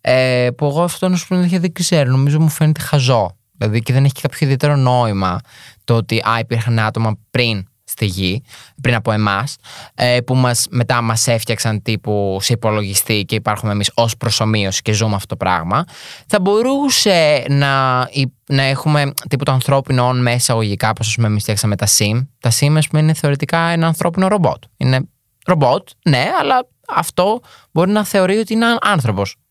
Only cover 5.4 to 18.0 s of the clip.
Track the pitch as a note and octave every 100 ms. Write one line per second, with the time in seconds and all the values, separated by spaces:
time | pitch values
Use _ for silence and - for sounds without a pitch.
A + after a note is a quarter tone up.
5.4 | - - - _ - A#2 - A2+ A2 A#2
6.4 | A2 A#2 A#2 A2+ G#2+ A2+ A2+ G2+ _ -
7.4 | A#2+ G#2 F#2 _ - - G#2 F2+ F#2+ G2
8.4 | - - - - B2+ A#2 A2+ G#2+ G#2+ G2
9.4 | C#3 - - - - - B2 B2 B2 C3
10.4 | B2+ A#2 - B2 A#2 B2 A2+ A2 - A2+
11.4 | - A2 A2+ G#2+ - G#2+ - G#2 G2+ F#2+
12.4 | - A2+ A2+ G#2+ G2+ F#2+ - G#2+ F#2+ A2
13.4 | A2 G#2 G#2+ G2+ G2+ - A#2 - A2+ -
14.4 | A2 A2 G2 - - G#2 A2 G2+ - -
15.4 | F#2 F2+ E2 A#2 F3+ - - - - G#3
16.4 | F#3 G#3+ B3 C#4 C#4+ B3 G#3 F3 D#3 C#3+
17.4 | C#3+ C#3 C#3 C3+ C3 B2+